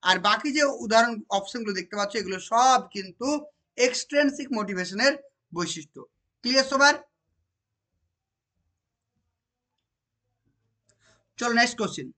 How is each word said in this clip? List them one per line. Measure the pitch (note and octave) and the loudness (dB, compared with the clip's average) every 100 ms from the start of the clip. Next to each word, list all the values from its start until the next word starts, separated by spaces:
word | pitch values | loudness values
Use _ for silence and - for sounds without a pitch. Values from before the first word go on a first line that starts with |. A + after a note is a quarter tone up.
আর | F3+ F#3+ | 2 2
বাকি | F#3+ A3+ D4+ | 2 0 0
যে | C#4+ | 0
উদাহরণ | C#4+ - A3+ A3 A#3 A3+ - | 0 0 2 4 4 0 -4
অপশনগুলো | G3 G3 B3 A3 | -4 -4 -8 -6
দেখতে | F#3 F3+ G#3 | -6 -6 -4
পাচ্ছ, | G3+ A3+ | -4 -4
এগুলো | F#3+ F#3+ | -6 -8
সব | - A3+ B3+ B3 - | -2 4 6 4 2
কিন্তু | G#3 F#3+ - C4 D4 D4 _ _ - | -12 -12 -8 -4 -4 -6 _ _ 0
extrinsic | B3+ B3 - C#4+ D4 C#4 B3+ | 0 0 -2 2 2 0 -6
মোটিভেশনের | A3+ G3 F#3 F3+ F#3+ C4 D4+ - _ _ | -4 -4 -4 -6 0 0 0 -8 _ _
বৈশিষ্ট্য। | E3+ E3 E3 D3 - B2 _ _ _ | -6 -6 -6 -12 -20 -20 _ _ _
Clear | A#3+ C4+ C4+ | 0 2 2
সবার? | C#4 C#4+ D4 - _ _ _ _ _ _ _ _ _ _ _ _ _ _ _ _ _ _ _ _ _ _ _ _ _ _ _ _ _ _ _ _ _ _ _ _ _ _ _ _ _ _ - | 4 4 4 -4 _ _ _ _ _ _ _ _ _ _ _ _ _ _ _ _ _ _ _ _ _ _ _ _ _ _ _ _ _ _ _ _ _ _ _ _ _ _ _ _ _ _ -8
চলো | A#3+ | -2
নেক্সট | A#3 A#3+ A#3+ | 2 2 0
কোশ্চেন। | G#3 - B2+ | -6 -6 -14